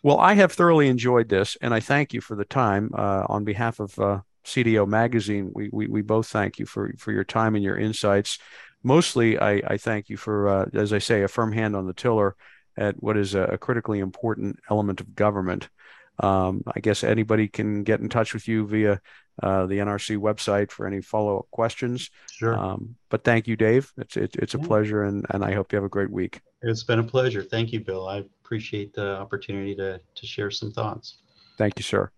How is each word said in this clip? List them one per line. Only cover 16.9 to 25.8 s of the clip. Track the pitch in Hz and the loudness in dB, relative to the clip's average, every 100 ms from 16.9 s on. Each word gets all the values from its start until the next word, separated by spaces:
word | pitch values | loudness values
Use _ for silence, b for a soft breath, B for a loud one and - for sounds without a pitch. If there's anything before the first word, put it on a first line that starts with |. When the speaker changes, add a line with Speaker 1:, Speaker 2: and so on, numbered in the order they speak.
| 101 | 0
Speaker 1:
anybody | 110 110 107 110 107 | 2 0 2 2 0
can | - 107 104 | -2 -2 -2
get | 104 107 | 0 -2
in | 110 | 0
touch | 117 110 110 | -2 -2 -4
with | - | -2
you | 110 104 | -2 0
via, | 107 107 98 b b b - | 2 2 0 b b b -6
uh, | - 95 92 | -2 0 0
the | 98 | -2
N | 101 | -2
R | 101 | -4
C | - 107 | -4 -2
website | 107 107 - 101 104 | -2 -2 0 0 0
for | - 98 | -4 -6
any | 98 | -6
follow-up | - 107 104 98 - | -4 -2 0 -2 -4
questions. | - 113 - 123 123 - B B | -2 -2 -2 -6 -6 -10 B B
Speaker 2:
Sure. | - 113 113 | -4 -2 -2
Speaker 1:
Um, | 95 95 107 120 _ | -4 -6 -10 -16 _
but | 113 | 0
thank | - 117 113 | 2 2 2
you, | 110 | 2
Dave. | 110 123 135 - | 4 4 0 -12
It's, | 113 104 | -8 -4
it, | 101 - | -4 -4
it's | 110 | -4
a | - | -4
Speaker 2:
Yeah. | 165 | 0
Speaker 1:
pleasure, | 107 104 107 101 | 2 2 0 -2
and, | 101 - | -2 -4
and | 98 | -2
I | 101 | 0
hope | 101 95 | -2 0
you | |
have | 104 | -2